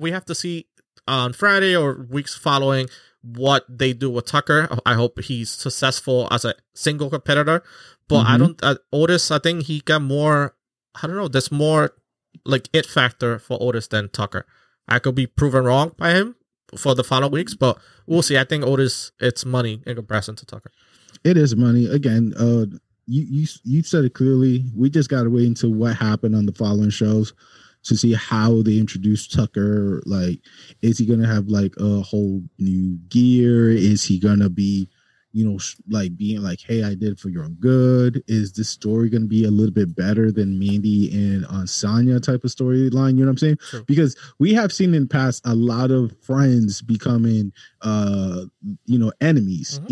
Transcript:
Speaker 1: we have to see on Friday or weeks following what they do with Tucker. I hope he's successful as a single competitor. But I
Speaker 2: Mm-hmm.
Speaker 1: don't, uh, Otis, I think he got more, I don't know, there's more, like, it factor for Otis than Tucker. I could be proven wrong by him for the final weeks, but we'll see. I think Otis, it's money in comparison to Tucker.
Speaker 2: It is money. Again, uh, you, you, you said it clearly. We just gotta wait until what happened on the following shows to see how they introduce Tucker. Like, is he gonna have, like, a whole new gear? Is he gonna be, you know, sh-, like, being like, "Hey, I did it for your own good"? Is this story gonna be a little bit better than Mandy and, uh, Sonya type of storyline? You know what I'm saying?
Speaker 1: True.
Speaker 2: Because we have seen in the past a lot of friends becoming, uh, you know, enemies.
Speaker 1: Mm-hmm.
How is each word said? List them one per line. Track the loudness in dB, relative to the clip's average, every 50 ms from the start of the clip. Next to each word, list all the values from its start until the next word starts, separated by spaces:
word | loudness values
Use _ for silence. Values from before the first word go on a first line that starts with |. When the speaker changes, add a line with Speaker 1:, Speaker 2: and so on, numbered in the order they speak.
Speaker 1:
we | -6 -4
have | -4 -6 -6
to | -8 -8
see | -8 -6 -6 -8 -8 -12 _ _ _ _ _ _ _ _ -4
on | -2 -2 -2 -2
Friday | -2 -2 0 2 2 2 2 2 2
or | 2 0 0 -2 -6 -8 -8
weeks | -8 -8 -8 -8 -10
following | -6 -2 0 0 2 2 2 0 0 -2 -6 -10 -20 _ _ _ _
what | -20 -16 -8 -2 0 2 2 2 0 -4
they | -6 -2 -2 -2
do | -2 -2 -4 -4
with | -4 -4 -4
Tucker. | -4 -2 -2 0 2 0 0 0 -2 -4 -4 -2
I | 0 0
hope | 0 0 -2 -4 -8
he's | -10 -8 -8 -8 -8 -10
successful | -10 -10 -10 -8 -6 -4 -2 -2 -2 -4 -4 -2 -2 -2 -2 -2
as | -4 -4 -4
a | -4 -6 -8 _ _
single | _ -6 -4 -4 -4 -4 -4 -6
competitor. | -6 -4 -2 0 0 0 2 0 0 -2 -4 -8 -20 -20 -20 -20 _ _ _
But | 0 2 2 4
I | 4 4
Speaker 2:
Mm-hmm. | 4
Speaker 1:
don't, | 4 4 2 0
uh, | -2 -2 -2 -2 _ _
Otis, | -2 0 2 2 2 0 0 0
I | -2 0
think | 0 -2 -2 -2 -4
he | -6 -6 -6
got | -2 -2 -2 0
more, | 0 -2 -2 0 2 2 2 2 0 -2 -6 _ _ _ _ _ _ _ -14
I | -10 -10
don't | -8 -6
know, | -6 -4 -2
there's | -2 -2 -2 -2
more, | -2 -2 0 2 2 2 0 0 -4 _ _ _ _ _ _ _ -20 -12 -4
like, | -2 -2 -2 -2 -2 -2
it | -2 -2
factor | -2 0 0 0 0 -2 -4 -4 -4 -4 -6
for | -8 -8 -6 -4
Otis | -2 -2 -4 -4 -6 -4
than | -4 -4 -4 -6
Tucker. | -6 -6 -6 -6 -6 -10 -12 _ _ _ _ _ _ _ _
I | -2 -2 0
could | 0 -2 -2
be | -2 -4
proven | -4 _ -2 0 2 2 2 2
wrong | 2 2 2 2 0 -4
by | -4 -2 0
him | 2 0 0 -2 -6 _ _ _ _ _ _ _ -14
for | -4 -2 0 0
the | 0
final | 0 0 0 0 0 0
weeks, | -2 -4 -4 -6 -4
but | -2 0 0 0 -2 _ _ _ _ _
we'll | -2 0 0
see. | 2 2 0
I | 0 0
think | 0 -2 -2
Otis, | -2 0 0 2 0 0 -2 -6 -12 -16 _ -4
it's | -2 -2 -2 -4 -6
money | -4 -2 -2 -2 -4 -6 -8 -10
in | -12 -12
comparison | -10 -8 -6 -6 -6 -6 -8 -12
to | -16 -18
Tucker. | -18 -18 -20 -20 -20 _ _ _ _ _ _ _ _ -8 -2 2
Speaker 2:
It | 4 4 4
is | 4 4 4
money. | 4 4 4 4 4 2
Again, | 2 0 0 0 2 2 2 2 0 0 0
uh, | 2 2 2 2 0 -2 -6 -12 -20 _ _ _ _
you, | -4 -2 -2
you, | -2 -2 -2 -2 -2 -4 -6 -8
you | -4 -2 0 0
said | 0 2 2 2 2
it | 2
clearly. | 0 0 2 2 4 4 4 2 2 0 -2 -4 -2
We | 0 0 2
just | 2 0 0 0
gotta | 0 0 0 2
wait | 2 2 2
until | 2 2 0 0 0
what | 0 2 0 0 0
happened | 0 0 0 0 0 0 0 2
on | 2 0
the | 0
following | -2 -2 -2 0 0 2 2 0
shows | 0 0 0 2 2 2 0 -2 -6 _ _ _ _ -20 -20 _ _ _ -4
to | -2 0
see | 2 2 2
how | 2 0 -2 -2 -2 0 2 4 4 4
they | 4 2 2
introduce | 2 0 -2 -2 -2 0 0 0 -2 -2
Tucker. | -2 -2 -2 -2 0 -2 -2 0 0 0 0 0 -2 -4 -4 -4
Like, | -4 -2 -2 -2 -2 -4 -6 _ _ -20 -20 -20 -20 -8 _
is | 0 0 0 2
he | 0
gonna | 0 2 2 2
have, | 2 0 0 0 0
like, | 0 0 0 0 -2 -2
a | -2 0 0 -2
whole | -2 -2 -2 -2 -2 -2 -2 -6 -8 -10 _ -4
new | -2 -2 0 0 -2 -2 -4 -6 -6 -2
gear? | 2 2 4 4 4 4 4 4 4 4 4 4
Is | 4 4 4 4 2 2 0
he | 0 0 2
gonna | 2 2 4 4 2 2
be, | 0 -2 -2 -2 -2 -2 -4 -6 _ _ _ _ _ _ _ _ -4
you | -2 -2
know, | -2 -2 -4
sh-, | -8 -12 -14 -14 _ -6
like, | -4 -2 -2 -4 -6
being | -6 -4 -4 -4 -4
like, | -4 -6 -8 -8
"Hey, | -6 -4 -2 -2 -2
I | -2 -4
did | -4 -4 -4 -6
it | -6
for | -8 -8
your | -8 -8
own | -8 -10 -6
good"? | -2 0 2 4 4 4 4 4 4 2 2 0 -2 -2 -2
Is | 0 0 0 -2
this | -4 -6 -6 -6
story | -8 -6 -4 -2 0 0 2 2
gonna | 0 0 0
be | 0 2 2 2
a | 4
little | 4 2 2 2 2
bit | 0 0 0 -2
better | -2 -2 0 2 2 2 2
than | 2 0 0 -2 -2 -2
Mandy | -2 -2 -2 0 0 0 0 0 0 0
and, | 0 -2 -2 0 -2 -2 -4
uh, | -6 -6 -6 -6
Sonya | -6 -6 -4 -2 0 2 2 2 2 2 0
type | 0 -2 -2 -2 -2
of | -6
storyline? | -4 -2 -2 0 2 2 2 2 2 2 2 2 4 4
You | 4
know |
what | 2
I'm | 2 2
saying? | 2 0 0 0 -4 -8
Speaker 1:
True. | -16 -6 -2
Speaker 2:
Because | 0 2 2 2 2 0 -6 -14 -10 -4 0
we | 2 2 4
have | 2 2 0
seen | 0 0 2 2 2
in | 2
the | 2 0
past | 0 0 0 0 -2 -2 -2
a | -2 0
lot | 2 2 0 0 0 0 2
of | 2 2 0 -2 -4 _
friends | _ -2 0 2 4 4 4 4 2 0 -2 -4
becoming, | -4 -4 -2 -2 0 0 0 2 2 2 2 0 -2 -4 -8 -12 -20 -20 _ _
uh, | -4 -2 -2 0 0 0 -2 -2 -2 -4 -4 -6 -10 -12 -16 _ -12 -12 -12 -10 _
you | -2 0
know, | 0 0 0 -2 0
enemies. | 2 2 4 2 2 0 -2 -6 -6 -10 -12 -10
Speaker 1:
Mm-hmm. | -4 -2